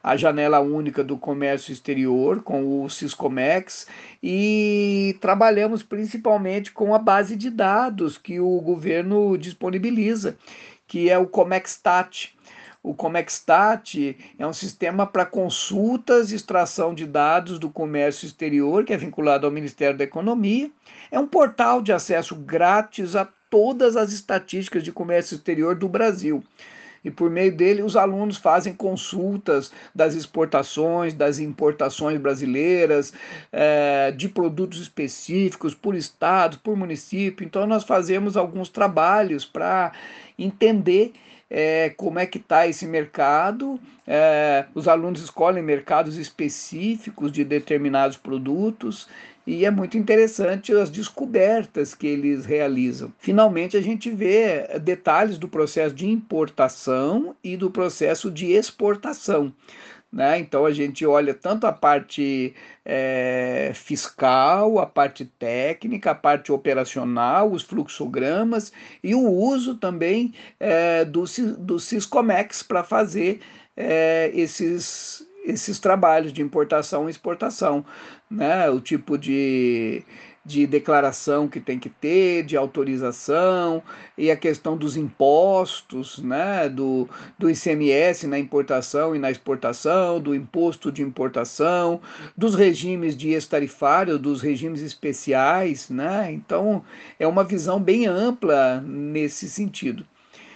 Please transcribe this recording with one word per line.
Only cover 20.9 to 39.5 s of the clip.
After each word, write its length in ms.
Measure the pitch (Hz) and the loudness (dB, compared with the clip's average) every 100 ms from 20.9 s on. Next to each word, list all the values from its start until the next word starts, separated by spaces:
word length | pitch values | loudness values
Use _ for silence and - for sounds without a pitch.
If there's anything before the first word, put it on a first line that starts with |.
| - - | -20 -6
É 80 | 254 | -2
um 80 | 285 | 2
portal 540 | 349 269 220 240 247 | 4 4 4 2 2
de 100 | 208 | 2
acesso 440 | 202 - 170 160 160 | 0 2 -2 -2 -8
grátis 840 | 139 160 175 202 214 - 180 190 | -4 0 4 2 0 -6 -4 -2
a 100 | 190 _ _ | -4 _ _
todas 480 | 214 226 247 247 226 | 4 4 4 2 4
as 160 | 208 | 0
estatísticas 680 | 202 - 190 - 185 190 180 | -4 -4 -4 -4 -8 -6 -4
de 120 | 160 | -6
comércio 420 | 170 170 175 170 156 | -6 0 0 0 -6
exterior 400 | - 151 160 175 | -4 0 0 0
do 140 | 185 | -2
Brasil. 520 | 202 220 185 151 147 - _ - - - - | 0 0 0 -2 -2 -4 _ -20 -20 -20 -16
E 80 | - | -12
por 180 | - 170 | -2 0
meio 260 | 170 190 160 | 2 2 4
dele, 280 | 180 202 | 4 4
os 120 | 208 214 | 2 2
alunos 420 | 196 196 208 196 | 2 2 -4 -2
fazem 360 | 170 175 190 | 2 2 2
consultas 1000 | 180 196 185 - 190 190 202 190 143 131 - - | -4 -6 -6 -6 -6 -4 -4 0 0 -2 -12 -8
das 220 | - 156 160 | 0 0 0
exportações, 960 | 151 160 156 139 139 147 160 175 170 | -6 -2 0 0 0 -2 0 0 -2
das 260 | 156 147 143 | 0 0 0
importações 800 | 151 147 151 151 139 - 151 151 | -6 0 0 2 -2 -2 -4 -2
brasileiras, 920 | 139 135 139 127 165 180 160 147 143 - - - - | -2 -2 -2 0 2 4 4 2 0 -8 -18 -18 -8
eh, 600 | - 151 151 143 139 135 135 | 0 2 4 2 2 0 -2
de 100 | 185 | -6
produtos 540 | - 170 156 185 170 | -2 -2 -2 -6 -8
específicos, 920 | 170 - 139 - - 180 190 - 320 | -12 -8 -8 -8 -4 0 0 -2 -6
por 220 | - 202 185 | -6 -4 -4
estado, 640 | 147 - 165 190 165 143 | -6 -2 2 4 2 0
por 160 | 220 208 | -6 -4
município. 680 | 180 147 - 190 196 190 165 | -4 -8 -8 -4 -4 -4 -6
Então, 200 | 196 208 | -2 0
nós 180 | 220 | 0
fazemos 520 | 208 185 175 190 202 190 | 2 2 2 0 0 0
alguns 320 | 180 185 180 | -2 -4 -6
trabalhos 800 | - 202 160 170 208 196 147 | 0 0 4 4 4 2 -2
pra 480 | - | -6